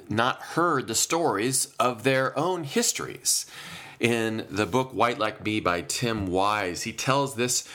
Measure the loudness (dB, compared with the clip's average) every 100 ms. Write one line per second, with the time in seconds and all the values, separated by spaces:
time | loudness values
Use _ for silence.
0 | -4 2 2 0 -4 0 2 2 0 -2
1 | 0 2 2 2 2 0 -2 0 0 2
2 | 2 4 2 0 -2 -2 -2 0 0 -2
3 | -6 -4 0 0 -2 -14 -14 -14 -16 0
4 | 2 2 0 -2 -4 -2 2 2 0 2
5 | 2 2 -4 -2 -2 0 0 0 -2 -2
6 | 0 0 0 2 2 0 -2 -4 -6 -4
7 | 2 2 2 0 0 0 -4